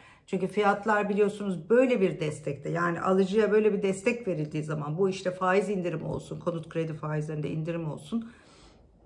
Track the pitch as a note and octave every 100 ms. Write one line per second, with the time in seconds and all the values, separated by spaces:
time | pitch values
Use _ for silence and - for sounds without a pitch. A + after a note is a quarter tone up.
0 | - - - F#3 F3+ G#3 G3+ G3+ A3 G#3
1 | G3 G#3 G3+ - G3+ F3 - A#3 C4 A#3
2 | F#3+ D3+ D#3 D3+ - D3 D#3 E3 F3 E3+
3 | - F#3+ F#3+ G#3 G#3 G#3+ G#3+ G3 G3 F#3+
4 | A#3+ A#3 G3 D#3 D3+ D#3+ D3+ D3+ D3 D#3+
5 | G3 F#3 F#3 - F#3 F#3+ G3 G3 F3 D#3
6 | D#3 D#3 - D3+ - E3 D#3 E3 D#3+ D#3
7 | D3+ D#3 D3+ D#3 E3 D#3+ D#3+ E3+ D#3 -
8 | - A3+ A3+ - - - - - _ _